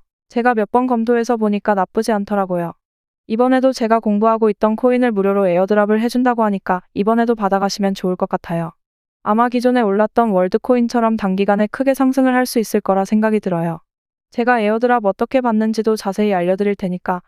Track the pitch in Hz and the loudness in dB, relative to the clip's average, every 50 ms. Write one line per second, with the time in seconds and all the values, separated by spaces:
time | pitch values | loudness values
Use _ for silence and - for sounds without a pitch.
0 | _ _ _ _ _ _ - 247 233 247 247 214 208 - - 247 254 254 247 226 | _ _ _ _ _ _ -4 0 0 0 2 0 -2 0 0 0 0 0 -2 -2
1 | 226 233 240 233 233 226 247 226 214 208 208 202 - 214 208 190 185 - - 220 | 0 0 0 0 0 -2 -2 0 0 0 -2 -2 0 0 0 0 0 -2 -2 -4
2 | 220 - 220 202 202 - 208 202 190 185 180 175 170 165 - _ _ _ _ _ | -2 0 -2 -2 -2 -2 -2 -2 -2 -2 -2 -4 -4 -6 -8 _ _ _ _ _
3 | _ _ _ _ _ - 220 220 247 254 262 262 254 262 254 - 240 214 226 226 | _ _ _ _ _ -6 0 0 2 2 2 4 2 2 0 0 0 0 0 0
4 | - 220 208 208 214 226 226 220 226 220 208 - - 214 220 220 - 247 247 247 | 0 0 0 2 2 2 2 2 0 0 0 0 0 -2 0 2 0 0 2 2
5 | 254 240 220 196 190 196 196 202 202 185 170 175 190 196 208 208 208 208 214 220 | 0 0 0 0 0 0 2 2 2 2 2 2 2 2 2 0 2 2 0 0
6 | 226 240 - 247 254 247 240 233 220 214 202 185 - - 185 180 - _ - - | 0 -2 -2 0 0 0 0 0 0 -2 -2 -4 -2 -4 -4 -4 -4 _ -6 -4
7 | 202 214 226 233 233 233 233 220 208 190 196 196 196 196 - - 196 196 196 - | 0 0 2 0 2 0 0 0 0 -2 0 0 -2 -2 -4 -2 -2 -2 -2 -2
8 | - 185 185 - 196 185 - 180 - - 175 165 165 165 - _ _ _ _ _ | -4 -4 -2 -2 -4 -4 -4 -8 -6 -6 -6 -6 -6 -8 -10 _ _ _ _ _
9 | _ _ _ _ - - 214 226 240 247 240 247 233 254 247 247 233 196 196 208 | _ _ _ _ -4 -2 0 2 2 2 0 0 0 2 2 2 2 2 2 2
10 | 214 214 - 240 233 226 196 185 185 185 - 220 - - 254 247 240 233 - 240 | 0 0 2 0 2 2 2 2 0 2 0 -2 0 0 0 2 2 0 0 0
11 | 226 226 220 214 - 190 190 190 202 208 202 208 214 208 - - 262 269 269 - | 0 0 0 0 -2 -2 0 0 0 0 2 0 0 -2 -2 -2 0 0 0 2
12 | 269 262 262 269 262 262 254 247 254 - - 247 208 - - 208 - - 190 190 | 2 0 2 2 2 2 2 2 0 0 0 -2 -2 0 -2 -4 0 0 0 0
13 | 190 - 214 214 214 220 214 208 - 190 175 165 165 170 165 156 _ _ _ _ | 0 0 0 0 0 2 0 0 -2 -2 -2 -2 -2 -4 -6 -8 _ _ _ _
14 | _ _ _ _ _ _ - - 233 240 247 233 208 208 214 226 240 240 247 240 | _ _ _ _ _ _ -4 -2 0 0 2 2 2 0 0 0 2 2 2 2
15 | 214 196 190 - 233 - - 262 247 240 220 214 220 220 226 - 208 220 220 214 | 0 0 -2 -2 -4 -2 -2 0 0 0 0 0 0 0 -2 -2 0 -2 -2 -2
16 | - 208 190 - 214 208 196 180 175 180 190 190 202 202 202 - 202 180 180 180 | -4 -6 -2 -2 0 0 0 0 0 0 0 0 0 -2 -2 -4 -4 -6 -6 -6
17 | - - 185 180 - | -4 -6 -6 -6 -6